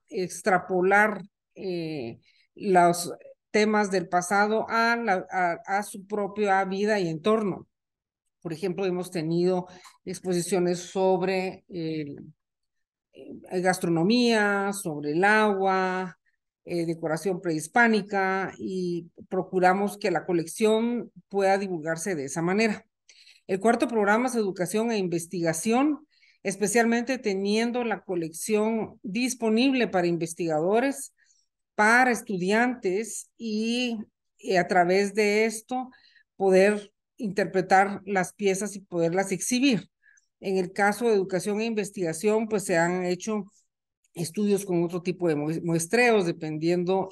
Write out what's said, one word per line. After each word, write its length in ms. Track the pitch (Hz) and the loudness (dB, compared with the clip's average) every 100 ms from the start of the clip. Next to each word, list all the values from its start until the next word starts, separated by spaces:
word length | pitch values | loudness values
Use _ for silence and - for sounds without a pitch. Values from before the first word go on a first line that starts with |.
| _ | _
extrapolar, 1120 | 202 175 - 208 180 - 185 185 202 214 196 - _ _ - | -6 -6 -4 0 0 2 0 4 4 4 0 -12 _ _ -12
eh, 640 | 190 175 160 151 113 175 _ _ _ - | -8 -6 -6 -6 -8 -12 _ _ _ -6
los 560 | 208 180 175 170 135 - - - _ | 2 6 6 2 -6 -12 -18 -20 _
temas 400 | 208 214 214 202 | 2 4 2 0
del 180 | 190 170 | -2 0
pasado 600 | 180 175 202 208 220 - | -2 2 2 2 0 0
a 260 | 226 233 233 | 0 0 0
la, 300 | 226 185 - | 0 -2 -2
a, 260 | 180 175 165 - | -2 -2 -2 -4
a 180 | 196 | -4
su 220 | 208 202 185 | -4 -12 -8
propia 580 | 208 196 208 202 190 185 | -6 -4 -2 2 2 0
vida 340 | 190 208 208 | -2 0 0
y 80 | 170 | -2
entorno. 600 | 160 190 220 202 147 - _ _ _ _ _ _ _ | -2 0 2 0 -6 -12 _ _ _ _ _ _ _
Por 120 | 165 | -10
ejemplo, 320 | 156 190 175 190 | -6 -4 -2 -2
hemos 240 | 180 175 | -4 -4
tenido 580 | 175 160 170 180 180 180 - - _ 185 | -6 -2 0 2 0 -4 -16 -20 _ -14
exposiciones 760 | 180 185 175 175 190 175 175 | -8 -4 -2 0 0 0 -2
sobre 840 | - 190 190 185 185 190 185 - _ | -4 0 2 2 0 -2 -4 -10 _
el, 640 | 185 160 156 143 - 156 _ _ _ _ _ _ _ _ | -8 -6 -6 -8 -12 -18 _ _ _ _ _ _ _ _
eh, 480 | - - 147 - 185 | -20 -20 -18 -8 -2
gastronomía, 1120 | 185 180 175 165 180 247 240 220 202 202 196 | 0 0 0 2 4 4 4 4 2 0 -2
sobre 380 | 202 175 147 147 | -4 -6 -6 -2
el 120 | 160 | 2
agua, 960 | 196 214 214 196 196 190 185 185 185 - _ _ _ _ 170 | 4 4 4 2 2 2 0 -2 -6 -12 _ _ _ _ -6
eh, 200 | 175 165 | -4 -4
decoración 560 | 165 160 156 196 175 | -4 -4 -2 -2 -2
prehispánica, 1120 | 175 156 151 240 233 214 196 196 190 190 185 - | -2 -4 0 2 4 2 0 -2 0 -2 -4 -8
y 520 | 214 185 180 170 170 - - | -8 -4 -4 -6 -8 -20 -6
procuramos 680 | 190 185 185 180 196 202 - | -6 -2 2 4 4 0 -2
que 140 | 202 | -2
la 140 | 156 185 | -2 0
colección 840 | 170 160 - 214 220 233 240 - 180 _ | -2 -2 0 2 2 0 -4 -8 -16 _
pueda 300 | 196 190 196 | 0 2 2
divulgarse 580 | 196 170 156 165 208 156 | 0 -4 -4 -4 -4 -6
de 100 | 135 | -6
esa 160 | 170 | -4
manera. 440 | 175 202 226 - - _ _ _ - _ - | 0 2 0 -2 -12 _ _ _ -20 _ -6
El 120 | 190 | 0
cuarto 280 | 220 233 277 | 2 2 0
programa 400 | 226 202 220 254 | 2 2 2 2
es 80 | 233 | -2
educación 540 | 196 190 170 214 233 | -2 -4 -4 -2 -2
e 60 | 214 | -2
investigación, 1080 | 180 170 165 180 165 160 220 240 302 285 - _ _ _ | -2 -4 -6 -2 -2 0 0 2 2 -2 -8 _ _ _
especialmente 760 | 196 190 202 233 233 233 240 254 | -8 -2 2 2 2 0 -2 -4
teniendo 640 | 214 190 202 214 240 240 | -4 -2 0 0 0 -2
la 180 | 226 190 | -4 -6
colección 960 | - 175 160 - - 208 214 226 - - | -4 -6 -6 -8 -2 0 0 -2 -6 -10
disponible 840 | 214 208 254 247 226 220 269 254 208 | -8 -4 -2 -2 0 2 2 2 0
para 200 | 185 175 | 2 0
investigadores, 1080 | 170 165 - 165 156 175 226 277 269 - _ _ _ _ _ _ - | 2 0 0 -2 0 2 2 0 -4 -12 _ _ _ _ _ _ 2
para 360 | 214 240 254 | 4 6 4
estudiantes 1200 | 220 - 185 185 220 247 247 190 190 226 - - - | 0 -4 -4 0 2 2 0 -4 -4 -6 -12 -16 -12
y, 640 | 226 214 226 240 247 220 - _ _ _ | -6 -2 -2 -2 -2 -6 -10 _ _ _
y 200 | 247 185 | 0 0
a 100 | 185 | 4
través 480 | 185 175 190 202 202 | 2 4 2 2 0
de 300 | 208 208 226 | 2 2 0
esto 440 | 220 - 254 254 - _ _ _ - | -2 -6 -8 -8 -16 _ _ _ -2
poder 560 | 190 185 202 208 - _ _ - | 4 6 6 2 -6 _ _ -10
interpretar 840 | 214 196 185 190 180 190 202 196 190 | -6 -2 -2 -2 4 4 4 -2 -4
las 260 | 190 175 | -2 -2
piezas 420 | - 196 190 208 202 | -2 -2 0 -4 -10
y 40 | |
poderlas 540 | - 175 165 185 196 | -6 -2 0 0 -2
exhibir. 560 | 180 - 247 277 202 - _ _ _ _ _ | -4 -2 0 2 0 -4 _ _ _ _ _
En 180 | 196 190 | -2 -2
el 140 | 185 | -2
caso 360 | - 202 208 240 | 0 0 2 2
de 80 | 202 | 2
educación 440 | 190 185 190 208 | 2 -2 -2 -2
e 60 | 226 | -2
investigación, 840 | 214 196 202 165 160 214 220 220 | -4 -6 -4 -4 0 0 0 0
pues 160 | 214 | -2
se 140 | 196 170 | 0 2
han 280 | 170 180 180 | 2 0 -2
hecho 400 | 180 220 214 190 _ _ _ _ _ _ | -4 -4 -6 -6 _ _ _ _ _ _
estudios 520 | 170 160 214 202 196 196 | -10 -6 -2 0 0 0
con 180 | 175 | 0
otro 180 | 175 180 | 0 -2
tipo 260 | 180 180 175 | -6 -2 0
de 80 | 147 | 0
mue-, 260 | 151 165 | -2 -4
muestreos, 640 | 170 165 - 233 247 220 170 | -2 -2 0 4 4 4 0
dependiendo, 800 | 165 156 156 165 180 175 190 - | -4 -8 -4 0 0 0 0 -2